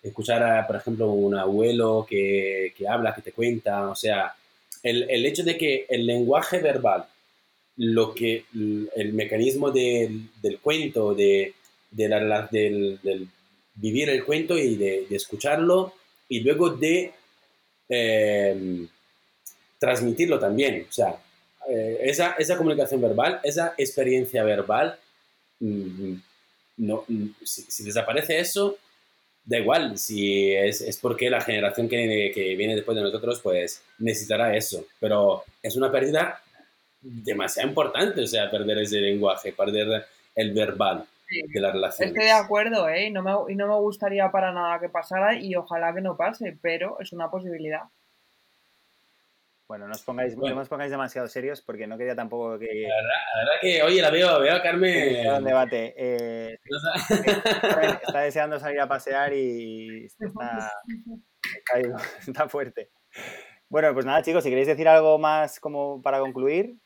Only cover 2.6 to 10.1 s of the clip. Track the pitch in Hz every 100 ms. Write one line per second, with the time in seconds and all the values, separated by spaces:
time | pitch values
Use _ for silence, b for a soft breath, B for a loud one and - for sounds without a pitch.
2.6 | 92 - 101 117 110 - - - 117 117
3.6 | 107 101 101 98 110 101 92 - _ _
4.6 | _ - 123 120 127 127 127 151 170 165
5.6 | 156 131 - 123 117 120 120 143 165 180
6.6 | 156 131 117 92 - _ _ _ _ _
7.6 | _ - 113 113 110 - 117 113 - 113
8.6 | 107 107 107 110 104 110 104 110 123 135
9.6 | 143 131 123 120 110